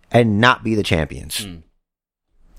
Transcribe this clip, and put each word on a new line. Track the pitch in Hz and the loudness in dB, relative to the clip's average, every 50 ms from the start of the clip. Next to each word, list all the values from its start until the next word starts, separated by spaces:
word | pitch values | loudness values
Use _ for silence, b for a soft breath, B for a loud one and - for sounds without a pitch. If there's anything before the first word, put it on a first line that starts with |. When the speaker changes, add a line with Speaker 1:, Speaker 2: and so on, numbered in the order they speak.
| _ _ | _ _
Speaker 1:
and | - 120 120 110 104 101 | 2 2 4 4 2 4
not | 113 127 127 - 110 | 4 4 2 2 0
be | 110 113 | -2 0
the | 107 98 | 0 0
champions. | - - 82 78 69 - 65 - 76 - - 107 | 0 0 0 -2 -4 -6 -12 -14 -12 -10 -10 -10
Speaker 2:
Hmm. | 98 87 85 - _ _ _ _ _ _ _ _ _ _ _ _ _ _ _ _ _ - | -12 -14 -18 -20 _ _ _ _ _ _ _ _ _ _ _ _ _ _ _ _ _ -14